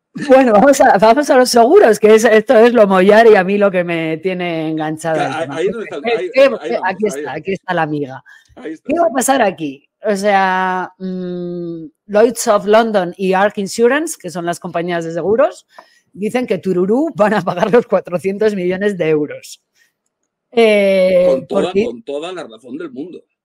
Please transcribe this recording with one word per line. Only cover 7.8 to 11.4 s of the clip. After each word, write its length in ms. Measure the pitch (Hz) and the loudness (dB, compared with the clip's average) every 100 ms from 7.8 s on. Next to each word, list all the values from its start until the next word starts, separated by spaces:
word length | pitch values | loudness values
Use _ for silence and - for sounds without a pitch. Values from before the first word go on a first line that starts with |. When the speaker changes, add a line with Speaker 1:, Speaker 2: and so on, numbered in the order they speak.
Speaker 1:
amiga. 400 | 156 151 131 131 _ - _ - | -4 -4 -8 -12 _ -20 _ -18
Speaker 2:
Ahí 160 | 247 | -16
está, 160 | 311 - | -14 -6
Speaker 1:
¿Qué 100 | 330 | -2
va 60 | 339 | -2
a 40 | |
Speaker 2:
sí. 40 | |
Speaker 1:
pasar 280 | 269 240 262 | -2 -2 0
aquí? 400 | 208 - 151 135 _ _ | 0 -2 -10 -12 _ _
O 120 | 220 196 | -6 -2
sea, 800 | 208 196 190 185 185 185 175 - | 0 0 0 0 -2 -4 -8 -10
mm, 880 | 190 185 180 180 | -10 -8 -8 -8